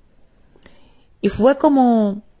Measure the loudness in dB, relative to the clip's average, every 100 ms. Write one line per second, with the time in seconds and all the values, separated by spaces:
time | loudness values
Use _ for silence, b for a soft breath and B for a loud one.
0 | _ _ _ b b b b b b b
1 | b _ -6 0 0 2 0 2 2 0
2 | -2 -6 -14 _